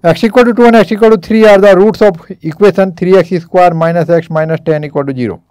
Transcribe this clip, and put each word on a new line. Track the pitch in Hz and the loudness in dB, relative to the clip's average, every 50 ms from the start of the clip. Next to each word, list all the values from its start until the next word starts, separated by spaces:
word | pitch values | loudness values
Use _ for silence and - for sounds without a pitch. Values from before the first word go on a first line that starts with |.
| - | 0
X | 170 160 - | -2 -2 0
equal | - 220 - 254 247 | -2 0 0 2 0
to | 240 | 2
two | 226 247 240 | 2 2 2
and | 233 226 | 4 4
x | 226 196 - | 2 2 0
equal | 214 202 226 220 | -2 0 2 2
to | 220 | 2
three | 196 - - 220 220 220 | 0 -2 -2 0 2 4
are | 214 202 196 | 4 4 4
the | 196 202 190 | 4 4 4
roots | 180 196 220 202 - | 4 2 0 0 0
of | 220 208 175 160 - _ 185 _ | 0 -2 -2 -4 -16 _ -20 _
equation | - 160 151 - 202 202 170 196 190 190 165 | -12 -12 -4 0 0 0 2 0 -4 -4 -4
three | - 185 180 190 | -6 -2 0 0
x | 190 170 - 190 170 | 0 0 -2 -6 -8
square | 170 _ - 180 180 175 | -8 _ 0 2 2 2
minus | 170 165 165 165 170 175 165 170 | 0 -2 -4 -2 -2 -4 -2 0
x | 170 165 165 - | -2 -2 -2 -4
minus | 160 156 156 160 160 156 | -6 -6 -4 -4 -6 -6
ten | - 165 156 151 151 | -4 -4 -4 -4 -6
equal | 147 - 147 | -6 -6 -6
to | 139 139 135 | -6 -6 -6
zero. | 127 123 104 87 - _ _ | -6 -8 -8 -8 -12 _ _